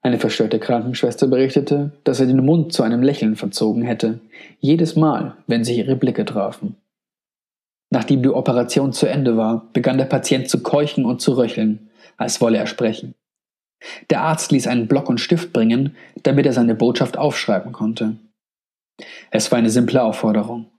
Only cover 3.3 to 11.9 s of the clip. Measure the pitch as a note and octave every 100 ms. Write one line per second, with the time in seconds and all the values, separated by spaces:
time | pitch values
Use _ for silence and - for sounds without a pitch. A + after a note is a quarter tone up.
3.3 | G#2+ G2+ - A2 G#2+ A#2+ A2+ A2+ A2+ _
4.3 | - - _ C#3 E3 D#3+ - D#3 B2 C3
5.3 | - - A#2 A#2 A#2+ B2 B2+ B2+ A2+ G#2+
6.3 | G#2+ G2 - G2+ - _ _ _ _ _
7.3 | _ _ _ _ _ _ B2+ A2 C3+ C3
8.3 | C3 B2 B2 A#2+ - C#3 A#2+ C#3 C3+ C3
9.3 | A2+ A2 A2+ - - A#2+ C3 C3+ C3+ -
10.3 | C3 B2+ - - C#3+ D3 - A#2+ B2 -
11.3 | C3 A#2 A2 A2 G#2+ -